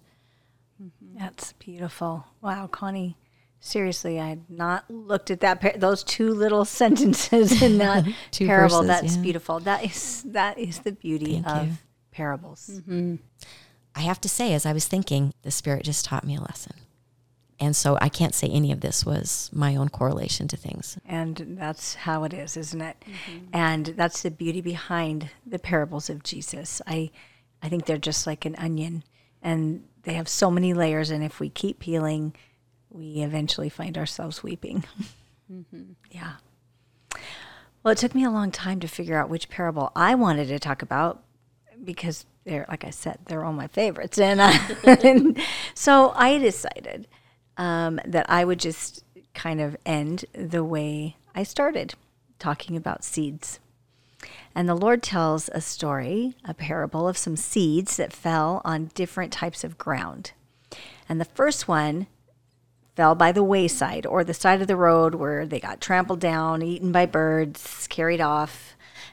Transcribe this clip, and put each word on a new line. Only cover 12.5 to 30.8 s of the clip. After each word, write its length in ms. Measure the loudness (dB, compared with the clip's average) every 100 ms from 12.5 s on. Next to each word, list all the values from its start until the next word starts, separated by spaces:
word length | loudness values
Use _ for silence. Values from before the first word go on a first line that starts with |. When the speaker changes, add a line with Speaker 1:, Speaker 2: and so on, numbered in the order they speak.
| -20 -18
Speaker 1:
Mm-hmm. 420 | -16 -8 -4 -4 -6 _ _ -20 -20 _ _ _
Speaker 3:
I 60 | -6
have 200 | -4 -2
to 80 | -4
say, 240 | -2 0
as 120 | 0 0
I 80 |
was 140 | -2 -2
thinking, 460 | -2 0 0 0 -2
the 80 | -8
Spirit 320 | -6 -4 -4
just 220 | -2 -4 -4
taught 180 | -4
me 120 | -4 -6
a 60 |
lesson. 320 | -8 -12 -18 -20 -20 _ _ _ _ _ _ -4
And 160 | 0 2
so 240 | 2 2
I 80 | 2
can't 240 | 2 0
say 140 | 0 0
any 240 | 2 2
of 100 | 0
this 240 | -2 -4 -2
was 460 | -2 -4 -6 -6
my 220 | -2 0 0
own 140 | -2
correlation 580 | -2 -2 -2 -4 -6 -6
to 100 | -8
things. 400 | -10 -12 -12 -14 -10
Speaker 2:
And 500 | -8 -6 -8 -12 -10
that's 340 | -10 -8 -10
how 300 | -8 -4 -4
it 100 | -4
is, 240 | -8 -10 -10
isn't 240 | -10 -10
it? 160 | -10 -14
Speaker 1:
Mm-hmm. 440 | -16 -16 -14 -16 -6
Speaker 2:
And 320 | -2 0 0 -2 -2
that's 280 | -2 -2
the 80 | -8
beauty 300 | -6 -6 -4
behind 680 | -6 -8 -4 -4 -2 -4 -8 -14 -12
the 140 | -10
parables 500 | -2 0 0 -4 -8
of 140 | -10
Jesus. 580 | -10 -12 -12 -12 -10 -12 -6
I, 240 | -6 -6 -10 -20 _ _ _
I 80 | -6
think 160 | -4 -2
they're 140 | -4
just 260 | -2 -4 -4
like 200 | -6 -8
an 100 | -6
onion, 480 | -4 -4 -4 -8 -12 _ _ _
and 400 | -4 -2 -2 -4 -10 _
they 120 | -8
have 140 | -6 -4
so 220 | 2 2
many 240 | 4 2
layers, 380 | 2